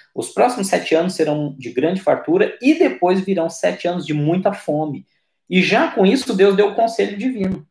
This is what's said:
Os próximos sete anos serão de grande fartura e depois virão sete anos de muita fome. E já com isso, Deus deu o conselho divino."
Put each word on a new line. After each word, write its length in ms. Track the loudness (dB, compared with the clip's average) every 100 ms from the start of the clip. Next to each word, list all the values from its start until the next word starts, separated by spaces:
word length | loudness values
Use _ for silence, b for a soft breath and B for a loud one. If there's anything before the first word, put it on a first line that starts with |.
| B
Os 160 | -10 -6
próximos 380 | 0 0 0 -2
sete 260 | -2 0
anos 200 | 0 0
serão 420 | -2 -2 -2 -4 -8
de 140 | -8
grande 300 | -2 -2 0
fartura 560 | 0 0 0 0 0 0
e 160 | 2 4
depois 440 | 2 2 0 2
virão 280 | 0 -2 -2
sete 380 | -2 -4 -2 -4
anos 180 | -4 -4
de 80 |
muita 380 | -2 0 0 0
fome. 560 | -2 -4 -4 -4 -8 -14 _ _ _ -2
E 120 | 2
já 300 | 4 2 2
com 140 | 2 2
isso, 300 | 2 0 2
Deus 200 | 4 4
deu 140 | 2
o 60 | 2
conselho 420 | -2 0 -4 -4
divino." 480 | -6 -4 -4 -6 -10